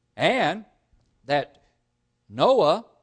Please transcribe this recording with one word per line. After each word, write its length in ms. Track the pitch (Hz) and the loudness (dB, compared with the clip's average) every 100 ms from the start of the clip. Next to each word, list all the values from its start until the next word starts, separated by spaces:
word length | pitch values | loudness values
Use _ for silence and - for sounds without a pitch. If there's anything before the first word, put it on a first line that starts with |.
| _ | _
and 500 | - 147 254 165 190 214 _ _ _ _ _ | -4 -2 0 -2 -4 -10 _ _ _ _ _
that 400 | 120 143 131 _ _ _ _ _ _ _ _ | -4 -4 -4 _ _ _ _ _ _ _ _
Noah, 560 | 107 175 262 151 190 233 _ | -2 2 2 2 0 -4 _